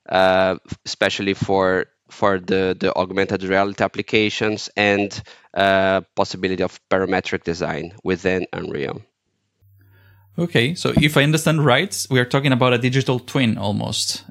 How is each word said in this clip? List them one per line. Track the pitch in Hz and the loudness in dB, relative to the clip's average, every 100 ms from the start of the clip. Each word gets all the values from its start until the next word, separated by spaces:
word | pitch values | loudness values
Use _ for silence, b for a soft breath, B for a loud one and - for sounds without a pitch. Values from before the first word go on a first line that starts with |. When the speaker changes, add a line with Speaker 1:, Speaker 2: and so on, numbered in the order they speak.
| - | -2
Speaker 1:
uh, | 92 95 92 95 90 - - - | 2 4 4 2 -2 -8 -16 -10
especially | - 98 - 98 | -2 0 0 -2
for, | 95 - 95 92 92 - _ _ | -2 0 0 2 0 -2 _ _
for | - 101 95 | -2 0 0
the, | 90 95 92 92 | -2 -2 0 -2
the | 92 - | -2 -2
augmented | 92 95 95 98 | -2 -2 -2 -2
reality | 92 95 98 104 | 0 0 0 -2
applications | 98 - - 110 104 - 110 107 - - | -4 -4 -2 0 0 -2 -4 -4 -6 0
and, | 104 101 101 - - B B - | 2 2 0 -6 -16 B B 0
uh, | 98 95 95 95 85 - | 2 4 2 0 -2 -4
possibility | 98 92 95 92 | -4 -2 -4 -2
of | 92 - - | -4 -6 -2
parametric | 95 95 92 - 95 | 0 2 -2 -2 -6
design | - 82 82 78 82 104 | -4 -4 -4 -6 -8 -8
within | 95 87 95 92 - | -4 -2 0 -2 -4
Unreal. | - 80 69 69 - - _ _ _ _ _ _ _ b b b b b - | -8 -8 -6 -6 -8 -14 _ _ _ _ _ _ _ b b b b b -6
Speaker 2:
Okay, | 170 123 123 180 | -2 0 0 0
so | 127 123 | 0 2
if | 147 147 | 2 4
I | |
understand | 143 156 160 156 143 | 2 2 2 2 4
right, | 127 196 - - | 4 0 -6 0
we | 131 | 0
are | 120 | 2
talking | 139 139 | 0 2
about | 123 127 | 2 2
a | 120 | 2
digital | 127 131 131 123 | 2 0 0 -2
twin | - 143 117 95 | -2 0 0 0
almost, | 101 104 - - - - - | -2 -2 -4 -4 -6 -8 -10